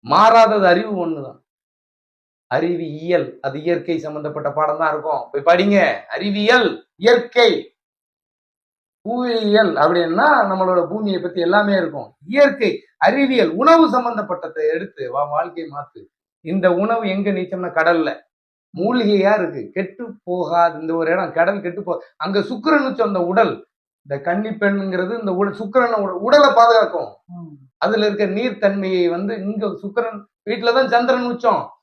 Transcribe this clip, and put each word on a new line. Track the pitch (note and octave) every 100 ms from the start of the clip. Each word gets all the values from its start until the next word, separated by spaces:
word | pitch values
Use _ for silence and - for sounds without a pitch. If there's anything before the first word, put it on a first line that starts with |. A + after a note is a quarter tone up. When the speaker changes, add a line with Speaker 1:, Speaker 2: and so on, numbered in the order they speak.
Speaker 1:
மாறாதது | - E3+ A3 A#3 A3 G#3+ F#3+
அறிவு | F3 G#3+ G3 E3
ஒண்ணுதான். | D#3 C3 - _ _ _ _ _ _ _ _ _ _ _
அறிவியல், | C3+ E3+ E3+ D#3+ D3+ E3 F3 - -
அது | C#3 C#3
இயற்கை | D#3 D#3+ B2+ D#3+
சம்பந்தப்பட்ட | D3+ D3+ D3+ D3+ D3
பாடம் | D3 D3+ D3
தான் | D#3+
இருக்கும். | D3+ D#3 C#3 -
போய் | C#3+
படிங்க. | D3 F3 G3+ G3+ D#3 G#2
அறிவியல், | - B2 G3+ G3+ G#3 B3 F#3+ - _ _
இயற்கை. | G#3+ A#3+ - A#3+ A#3 E3+ - _ _ _ _ _ _ _ _ _ _ _ _ _
புவியியல் | G#3 A#3+ B3 A3+ G#3+ G#3 G3+
அப்படின்னா | C#3 D3+ F3 E3 F3+ D4
நம்மளோட | C4 G3+ F#3+ F#3 F3+ F3
பூமியை | G#3+ G#3 F#3
பத்தி | F3 F3
எல்லாமே | E3+ G3+ G3+
இருக்கும். | F#3+ E3 C#3+ A#2 _ D3+
இயற்கை, | C4+ C#4+ C#4 G#3+ - _ _
அறிவியல், | E3 C4 C4+ B3+ E3
உணவு | E3+ D4 E4 D#4+
சம்பந்தப்பட்டதை | B3 A#3+ G#3+ G3+ F3+ D#3+ D#3+ D3+
எடுத்து | E3 G3 - B2+
வா, | C3+
வாழ்க்கையை | C#3+ D3 F3 E3+ D#3+
மாத்து. | C#3+ C#3+ A2+ - _ _ _
இந்த | D#3+ F#3+ F#3
உணவு | F3 G#3+ A#3 G#3
எங்க | F#3+ G3+
நீச்சம்னா | F#3 F3+ F3+ F3
கடல்ல. | E3 E3 E3 D3 - _ _ _ _ _ E3
மூலிகையா | G3+ B3 G#3 G3+ G3
இருக்கு, | G#3+ E3 C#3 G#2+
கெட்டு | F#3 F#3+ - A#3 -
போகாது. | - F3+ D#3 E3+ E3+ D3+
இந்த | D#3+
ஒரு | E3 D#3+
இடம் | F3+ D3+
கடல் | D#3+ F3+ G3+
கெட்டு | F3 F3
போ-, | F3+ E3 - _
அங்க | D#3+ G3
சுக்கிரன் | - A#3 D#4 D4 C4
உச்சம் | C4 G#3+
அந்த | F#3+
உடல். | F3 G3 G3 A#2 _ _ _ _ C#3
இந்த | C#3
கன்னி | E3+ F#3 A3
பெண்ணுங்கிறது | G#3+ G3+ G3+ G3 F3+ F#3 A#3
இந்த | G3+
உடல், | F3+ G3+
சுக்கிரனை | - G#3+ B3+ A#3+
உட-, | A3 F#3+ F3+
உடலை | A3 D4 C#4
பாதுகாக்கும். | A#3 A#3 A3+ - - - - _
Speaker 2:
ம். | F3 D#3+ C#3+ _ _
Speaker 1:
அதுல | F3 A3 G#3
இருக்க | G3+ G3
நீர்த்தன்மையை | G3 B3 G3+ G3+ G3 F#3+ F#3 F3
வந்து | F3 G3+
இங்க | A3+ F#3+ G#3+ G3+
சுக்கிரன் | F3 G3+ A#3 A#3 G#3 - _ G#3
வீட்டுலதான் | A3+ A#3 B3+ C4
சந்திரன் | A#3+ B3 B3 A#3+
உச்சம். | A#3+ A#3 E3+ - -